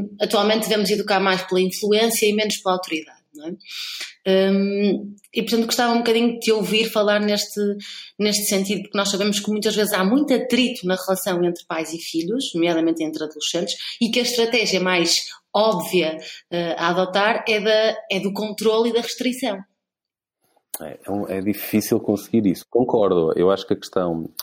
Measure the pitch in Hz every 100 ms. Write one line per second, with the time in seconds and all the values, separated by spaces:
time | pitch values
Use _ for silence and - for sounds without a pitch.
0 | - - 208 220 208 220 180 214 190 208
1 | 202 190 196 185 185 185 185 - 208 208
2 | 226 226 214 208 214 - 190 185 - 156
3 | - - _ - 156 190 - - - -
4 | - - 190 190 196 196 196 196 202 -
5 | - - _ 233 - 233 226 - 240 233
6 | 233 226 240 233 - 214 185 220 226 214
7 | 208 208 208 208 - - 202 202 - -
8 | - - 208 208 202 196 196 196 - 208
9 | 196 190 208 202 - 214 220 208 208 208
10 | 190 262 302 254 - 240 254 247 180 185
11 | - 185 202 180 175 175 - 160 156 165
12 | - 165 170 240 262 170 170 165 165 160
13 | 156 156 151 151 - 170 196 - - -
14 | 226 247 240 - 226 233 208 185 185 185
15 | 170 - - - _ 202 220 180 - 180
16 | 160 160 - - - 175 170 - 170 180
17 | 180 190 208 226 - 214 202 214 220 220
18 | - 190 196 196 214 214 214 220 233 226
19 | 233 - 254 247 254 196 - _ _ _
20 | _ _ _ _ _ _ _ - 80 65
21 | - 101 101 95 95 101 - 107 - 113
22 | - 101 - 117 101 85 - 117 123 120
23 | 101 90 80 - 87 98 - 98 - -
24 | 90 82 82 -